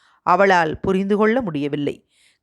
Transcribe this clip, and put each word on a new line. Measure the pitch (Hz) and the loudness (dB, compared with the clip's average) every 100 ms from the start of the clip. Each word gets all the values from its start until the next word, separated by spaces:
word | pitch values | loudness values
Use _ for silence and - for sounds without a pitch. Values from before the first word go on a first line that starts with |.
| _ _ | _ _
அவளால் | - 180 196 180 156 - | 0 2 4 4 2 -4
புரிந்து | 190 190 196 208 | -2 -2 0 0
கொள்ள | 220 247 | 0 0
முடியவில்லை. | 202 147 143 143 143 - _ _ _ _ | -4 -6 -6 -6 -6 -8 _ _ _ _